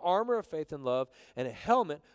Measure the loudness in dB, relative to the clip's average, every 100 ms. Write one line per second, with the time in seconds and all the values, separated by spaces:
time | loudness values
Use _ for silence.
0 | 2 2 2 -2 -2 -8 -8 -6 0 0
1 | 0 -8 -14 -6 -6 -4 2 2 2 -4
2 | _